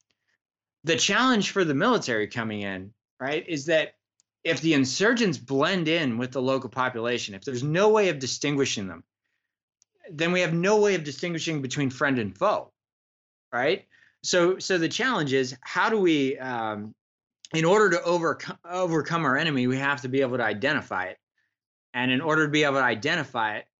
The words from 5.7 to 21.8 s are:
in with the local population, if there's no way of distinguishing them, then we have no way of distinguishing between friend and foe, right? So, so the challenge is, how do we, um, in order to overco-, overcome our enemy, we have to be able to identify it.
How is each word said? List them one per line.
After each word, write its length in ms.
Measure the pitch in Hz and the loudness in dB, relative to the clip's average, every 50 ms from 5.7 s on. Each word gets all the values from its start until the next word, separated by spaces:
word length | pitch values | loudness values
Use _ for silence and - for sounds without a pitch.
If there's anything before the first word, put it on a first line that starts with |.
| 196 185 165 156 | 2 0 0 0
in 300 | 160 170 160 131 113 117 | 0 0 0 0 -2 -2
with 120 | 127 123 127 | -4 -4 -2
the 100 | 139 127 | -2 0
local 280 | 131 135 135 127 113 | 0 0 -2 -2 -4
population, 640 | - 131 127 127 123 113 113 120 123 113 - - 98 | -4 -2 -2 -2 -2 -2 -2 -2 -2 -2 -4 -8 -10
if 100 | 92 - | -10 -10
there's 180 | 143 131 120 131 | -8 -6 -4 -4
no 240 | 147 156 175 208 214 | -2 2 4 4 6
way 220 | 214 220 208 185 | 6 4 4 2
of 80 | 160 139 | 0 -2
distinguishing 640 | 131 - - - - 147 147 139 135 - - 113 98 | -4 -6 -4 -4 -2 0 0 2 0 0 0 -4 -6
them, 160 | 92 85 85 - _ _ _ _ _ _ _ _ _ _ _ _ _ _ _ _ _ _ _ - - | -8 -10 -14 -18 _ _ _ _ _ _ _ _ _ _ _ _ _ _ _ _ _ _ _ -20 -14
then 200 | 165 143 165 170 | -4 -2 0 2
we 100 | 180 180 | 2 2
have 140 | 180 165 165 | 2 2 0
no 220 | 170 175 196 214 214 | 0 2 4 4 4
way 140 | 208 208 196 | 4 4 2
of 80 | 180 156 | 0 -2
distinguishing 600 | 147 135 - - 175 170 160 - 180 160 147 135 | -6 -8 -8 -6 -6 -6 -4 -4 -4 -4 -4 -4
between 280 | 123 127 147 143 131 | -4 -4 -2 -2 -2
friend 280 | 120 - 151 139 135 123 | -2 -2 0 0 0 0
and 160 | 110 98 95 | -2 -4 -4
foe, 340 | - 180 208 175 - - - _ _ _ _ _ _ _ _ _ _ _ _ _ _ _ _ - | -2 0 0 0 -2 -4 -8 _ _ _ _ _ _ _ _ _ _ _ _ _ _ _ _ -4
right? 320 | 120 127 151 190 196 - _ _ _ _ _ _ _ - | -2 0 0 0 -2 -4 _ _ _ _ _ _ _ -4
So, 360 | - 190 180 170 175 185 190 | 0 2 4 4 4 2 0
so 180 | - - 190 175 | -2 -2 0 0
the 100 | 165 156 | 0 0
challenge 440 | - - 226 262 240 190 156 135 131 | -2 -2 -2 0 0 0 0 0 0
is, 240 | 135 131 123 127 - - | 0 0 -2 -6 -10 -12
how 280 | - - 180 190 226 | -6 -2 0 2 2
do 80 | 226 214 | 2 2
we, 400 | 190 175 160 147 135 131 135 127 | 4 4 4 4 2 0 -2 -4
um, 560 | 127 131 123 117 113 110 107 104 104 110 - _ _ _ _ _ _ _ _ _ - - - | -6 -6 -6 -4 -4 -4 -4 -6 -8 -12 -14 _ _ _ _ _ _ _ _ _ -12 -6 -2
in 100 | 160 160 | 0 4
order 260 | 165 196 214 214 190 | 4 6 6 6 4
to 80 | 170 175 - | 2 2 2
overco-, 520 | 170 175 175 165 156 139 - - - 185 - - 170 | 0 0 2 2 0 -2 -4 -6 -12 -14 -16 -12 -8
overcome 540 | 175 185 185 175 165 156 135 - 170 170 160 | -4 -2 0 0 0 0 0 0 -2 0 0
our 120 | 135 127 | 0 0
enemy, 300 | 139 160 165 147 131 123 | 2 0 0 0 0 0
we 120 | 123 131 131 | 0 0 0
have 240 | 139 139 143 135 - | 0 -2 -2 -4 -4
to 60 | 127 | -2
be 120 | 127 135 | 0 0
able 160 | 135 123 123 | 0 0 0
to 80 | 123 117 | -2 -2
identify 640 | 107 107 104 117 143 151 123 95 - 107 92 92 | -2 -2 -2 -2 -2 -2 -2 -4 -4 -6 -6 -6
it. 120 | 92 95 - _ _ _ _ _ _ _ _ _ _ _ _ | -6 -10 -14 _ _ _ _ _ _ _ _ _ _ _ _